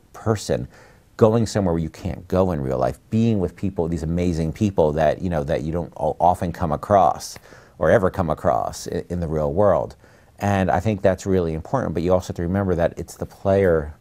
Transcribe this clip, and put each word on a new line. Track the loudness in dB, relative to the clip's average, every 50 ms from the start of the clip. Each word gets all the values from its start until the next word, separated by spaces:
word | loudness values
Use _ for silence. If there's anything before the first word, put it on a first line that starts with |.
| _ _ -18
person, | -4 -2 0 0 0 -2 -2 -4 -4 -4 -8 -14 -20 -20 -20 -20 _ _ _ _ 4
going | 4 4 4 4 0
somewhere | 0 0 0 0 0 0
where | 0 -2
you | -4
can't | -6 -8 -10 -8 -8 -10 -6 -2
go | 0 2 2 2
in | 0 -2
real | -2 -2 -2 0
life, | -2 -2 -2 -6 _ _
being | -2 0 2 2 0 0
with | -2 -4 -4 -6
people, | -6 -6 -4 -4 -4 -2
these | -2 -4
amazing | -4 -2 -2 0 0 0 0 -2 -2 -4 -2
people | -2 -2 0 2 2 2 2 2
that, | 2 2 2 0 0
you | -2 -4
know, | -2 -2 -2
that | -2 -2 -4 -4
you | -4 -4
don't | -6 -6 -8 -8 -6
o-, | -4 -4 -2 2
often | 2 2 2 2 -2 -6 -4
come | -4 -4 -4
across | -4 -4 0 2 4 6 6 4 2 0 -6 -14 -16 -18 -20 -20 -20 -20 -20 -20 _ -2
or | 2 4
ever | 4 4 4 2
come | 0 -2 -2 -2
across | -2 -2 0 0 0 0 -2 -4 -8 -10 -10 -8
i-, | -8 -8 -6 -6
in | -6 -4
the | -4 -2
real | -2 -2 -2 -2
world. | 0 2 4 4 4 2 0 -4 -8 -16 -20 -20 -20 -20 _ _ _ -4
And | 0 2 2 2 2 2
I | 2 0
think | 0 0 0 2
that's | 2 2 2 0 0
really | 0 0 2 2 0 -2
important, | -4 -6 -4 -4 -2 -2 -2 -2
but | -2
you | 0 2 2
also | 0 0 -2
have | -6 -6
to | -4
remember | -2 0 0 0 0 0
that | 2 0 0 -2
it's | -4 -14 -14 -14
the | -12 -12
player | -14 -12 -4 0 2 2 4 4 4 2 2 0 -4 -10 -16